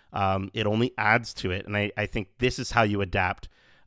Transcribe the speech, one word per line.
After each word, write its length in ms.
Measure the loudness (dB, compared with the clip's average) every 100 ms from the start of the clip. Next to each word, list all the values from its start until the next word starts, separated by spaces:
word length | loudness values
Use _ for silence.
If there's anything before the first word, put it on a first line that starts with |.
| _
Um, 380 | -2 0 0 -2
it 140 | -4 0
only 260 | 2 0 2
adds 340 | 4 4 2
to 180 | -8 -4
it. 120 | -4 -4
And 100 | -2
I, 160 | -2 -2
I 100 | -4
think 240 | -4 -6 -2
this 200 | -2 -2
is 140 | -2
how 100 | 2
you 200 | 4 2
adapt 460 | 0 0 0 -2 -12 _ _ _